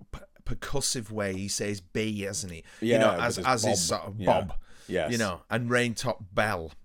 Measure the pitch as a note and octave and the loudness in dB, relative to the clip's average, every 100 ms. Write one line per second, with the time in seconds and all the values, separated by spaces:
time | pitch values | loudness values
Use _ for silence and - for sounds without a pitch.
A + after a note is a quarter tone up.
0 | - - - - - A2+ - C#3+ - C3 | -14 -14 -14 -10 -6 -4 -2 0 0 -2
1 | G#2 G#2+ G2+ F#2 G2 - G#2 G2+ F2+ A#2 | -4 -4 -2 -2 -4 -4 -2 -4 -4 -2
2 | A2 G#2 G2 F#2+ F#2 E2 - - A2+ A2+ | -2 -2 -4 -6 -8 -12 -16 -4 2 6
3 | A2 F#2 A#2 G#2 C3 A#2+ G#2+ G2 E2+ G#2 | 6 4 0 0 2 2 2 2 0 -2
4 | E2 G#2+ F#2 F#2+ F#2 - - - - F2+ | -4 0 4 4 2 -4 -4 -14 -2 0
5 | D#2 A#2+ G#2 E2+ - A2+ A#2+ B2 A#2+ G#2+ | 2 2 0 -2 -4 -2 2 2 2 0
6 | B2 - F#2 G2 G#2+ F#2 D#2+ - | -4 -4 -4 0 0 0 -6 -12